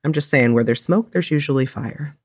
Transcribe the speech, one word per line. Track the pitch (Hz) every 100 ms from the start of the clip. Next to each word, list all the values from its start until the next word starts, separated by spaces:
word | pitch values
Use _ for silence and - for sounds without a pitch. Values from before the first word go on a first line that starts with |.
I'm | 147
just | 151 -
saying, | 143 120
where | 117
there's | 117 117
smoke, | - 180 226
there's | 180 170
usually | 151 143 135 131
fire. | - 113 - 147 -